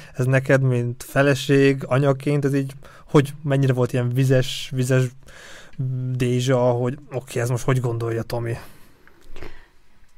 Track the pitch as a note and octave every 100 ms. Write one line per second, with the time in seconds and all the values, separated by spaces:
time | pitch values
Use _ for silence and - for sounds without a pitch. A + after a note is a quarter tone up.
0 | - - B2+ C3+ C3+ C3+ C3 B2 A#2+ A#2+
1 | - C3+ C#3+ C3+ - C#3 C#3 C3+ - C3
2 | C#3+ C3+ D3 D3 C#3 C#3 C3+ - - -
3 | - D3+ C#3 - D3 C#3 C3+ B2+ B2 B2+
4 | B2 B2 C3 C3 B2+ - - C3 B2+ C3
5 | B2+ - - - - - - - C3 B2+
6 | B2+ B2+ B2 B2 B2+ B2 B2 A#2+ B2+ C#3+
7 | - B2+ - B2 A#2+ B2 - B2+ A#2+ A#2
8 | A#2 A2+ A2+ A#2+ A#2 A#2 - - - -
9 | - - - - - - - - - -
10 | -